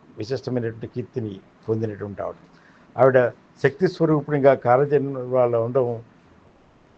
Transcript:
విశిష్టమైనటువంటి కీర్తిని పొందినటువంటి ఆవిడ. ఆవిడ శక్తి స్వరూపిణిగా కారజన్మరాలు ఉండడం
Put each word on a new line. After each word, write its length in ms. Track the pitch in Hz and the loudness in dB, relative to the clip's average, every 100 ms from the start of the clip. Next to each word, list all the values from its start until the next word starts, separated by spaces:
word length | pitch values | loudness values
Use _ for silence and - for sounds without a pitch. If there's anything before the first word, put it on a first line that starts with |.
| _ - | _ -14
విశిష్టమైనటువంటి 680 | 107 127 - 123 113 113 113 | -8 -8 -6 -6 -6 -8 -12
కీర్తిని 540 | 123 117 131 110 95 - _ - | -12 -10 -8 -10 -12 -18 _ -6
పొందినటువంటి 540 | 110 110 101 101 95 | -4 -4 -8 -12 -10
ఆవిడ. 120 | 87 87 - _ _ _ _ - | -10 -12 -20 _ _ _ _ 2
ఆవిడ 300 | 131 127 120 - _ _ | 4 6 2 -2 _ _
శక్తి 260 | 139 - 180 | -2 0 -2
స్వరూపిణిగా 680 | - 160 151 147 147 135 | 0 0 0 0 2 4
కారజన్మరాలు 1040 | 131 120 127 143 143 135 135 123 127 123 117 | 4 4 2 4 0 0 -6 -2 2 2 2
ఉండడం 440 | 117 127 123 117 - _ _ _ _ _ _ _ _ | 0 0 -2 -4 -12 _ _ _ _ _ _ _ _